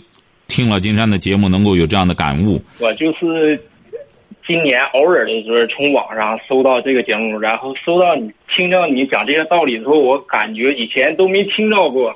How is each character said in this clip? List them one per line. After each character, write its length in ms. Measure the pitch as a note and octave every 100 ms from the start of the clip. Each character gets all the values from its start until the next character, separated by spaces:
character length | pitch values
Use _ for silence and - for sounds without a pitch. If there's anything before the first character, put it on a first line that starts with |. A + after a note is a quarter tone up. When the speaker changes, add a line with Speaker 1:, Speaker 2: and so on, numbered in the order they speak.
| - _ _ _ -
Speaker 1:
听 200 | - A#2+
了 120 | G2+
金 160 | G2+ G#2+
山 120 | A2+
的 100 | G2
节 180 | F#2+ G2
目， 120 | G2+
能 140 | F#2
够 140 | G#2 F2+
有 100 | E2
这 100 | G2+
样 120 | F2+
的 60 |
感 300 | E2+ D#2 C#2
悟。 160 | G#2 F2 - -
Speaker 2:
我 120 | A2+
就 180 | G#2+ D#3+
是 500 | D#3 E3+ E3 D3+ D3 - _ _ - - _ _ -
今 160 | - E3+
年 180 | D3+ B2 C3+
偶 220 | B2+ D#3+
尔 160 | E3
的 80 | A2 A2+
时 80 | G#2+
候 120 | A#2 A2+
从 240 | - C#3+
网 240 | C3+ - A2
上 200 | G#2+ A2+ -
搜 160 | C3
到 160 | C3+ B2+
这 120 | C3
个 80 | B2+
节 100 | A2+
目， 240 | G#2+ A2 G#2+
然 180 | G#2+ A2+
后 160 | C3 C3+
搜 160 | - F3
到 160 | F3+ D3
你， 120 | A2 - - -
听 120 | F3+
到 200 | F#3 E3+
你 180 | C3 C3+
讲 180 | G#2
这 80 | A2
些 120 | D3+
道 180 | D#3 F3
理 160 | D3 A2+
之 60 | A2+
后， 140 | D3+
我 180 | C3 C#3
感 300 | - A#2+ G#2+
觉 220 | A2 B2+
以 140 | C3+ A2+
前 260 | C3+ C3+ D#3+
都 120 | F#3
没 160 | G3
听 260 | G3 - G#3+
到 180 | G#3 D#3+
过。 240 | B2+ A#2